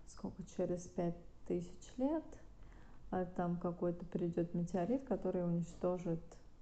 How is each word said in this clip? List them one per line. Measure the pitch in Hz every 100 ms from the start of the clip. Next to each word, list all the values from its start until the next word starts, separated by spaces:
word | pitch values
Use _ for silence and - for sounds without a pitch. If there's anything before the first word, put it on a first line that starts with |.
| -
сколько, | - - - - -
через | 180 175 -
пять | - 175 165 - - -
тысяч | 180 170 - - -
лет, | 262 320 - - - - - - - - -
а, | 185 175
там | - 175 175
какой-то | 180 175 175 170 -
придет | - 175 170 170
метеорит, | 175 170 190 180 262
который | - 208 208 185 175
уничтожит, | 170 165 - 185 180 175 165 - - - -